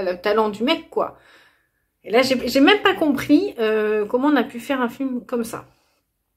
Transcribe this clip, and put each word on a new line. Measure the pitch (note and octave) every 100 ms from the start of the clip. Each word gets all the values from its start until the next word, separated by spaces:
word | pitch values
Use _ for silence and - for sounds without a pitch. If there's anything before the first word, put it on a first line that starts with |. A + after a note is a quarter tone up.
le | F#3 F3+
talent | G#3 G#3+ G#3+
du | G3
mec, | A#3+ E4 -
quoi. | G#3+ E3+ - _ - _ _ _ _ _ _
Et | -
là, | A3
j'ai, | C4 B3 B3+
j'ai | C4+
même | D4+ G#4
pas | G4+ F#4
compris, | D#4 C#4+ - D4+ G4+ -
euh, | A3 A3 G#3+ G#3+ G3+
comment | B3 C#4+
on | C#4+
a |
pu | - A#3+
faire | - C4+
un | A#3
film | A#3 C4+ B3
comme | - A#3+
ça. | A3+ - - _ _ _ _ _ _